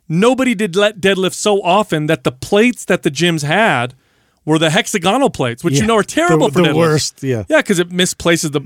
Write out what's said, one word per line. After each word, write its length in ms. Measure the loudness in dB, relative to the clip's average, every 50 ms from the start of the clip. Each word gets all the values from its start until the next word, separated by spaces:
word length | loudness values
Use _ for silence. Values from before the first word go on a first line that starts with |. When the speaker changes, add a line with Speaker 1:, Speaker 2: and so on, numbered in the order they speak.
| _ -4
Speaker 1:
nobody 480 | 0 2 2 2 2 2 0 0 0
did 180 | 0 -2 -2 0
let 260 | 0 0 0 0 0
deadlift 340 | 0 0 0 0 -2 -2 -4
so 280 | -2 -2 0 0 0
often 440 | 2 2 2 2 2 0 -2 -2 0
that 180 | -2 -2 -2 -2
the 80 | -4
plates 520 | -6 -6 -4 0 2 2 4 2 0 -2 -4
that 180 | -2 -2 -2 -2
the 60 | -4
gyms 320 | -2 0 0 0 0 -2 -2
had 500 | -2 0 2 2 2 2 0 -2 -4 -8 _ _ _ _ _ _ _ _ _ _
were 140 | -2 0 2
the 120 | 2 2
hexagonal 600 | 0 0 -2 -2 -4 -2 0 0 2 2 0 0
plates, 320 | 0 -2 -4 -4 -4 -4
which, 120 | -4 -2 0
you 60 | 0
Speaker 2:
Yeah. 40 | 0
Speaker 1:
know, 100 | 2 2 0
are 40 |
terrible 460 | 0 0 -2 0 0 2 2 2 2 2
Speaker 2:
The, 60 | 2
Speaker 1:
for 80 | 2
Speaker 2:
the 60 | 2 2
Speaker 1:
deadlifts. 40 | 2
Speaker 2:
worst, 460 | 2 2 2 2 0 -2 -4 -8 -6
yeah. 220 | -4 -4 -4 -4 -2 0
Speaker 1:
Yeah, 140 | 0 0
'cause 160 | 2 0 0 -2
it 140 | -2 -2
misplaces 580 | -2 -2 -2 -2 -4 -2 0 0 0 0 0 -2
the, 100 | -4 -4 -2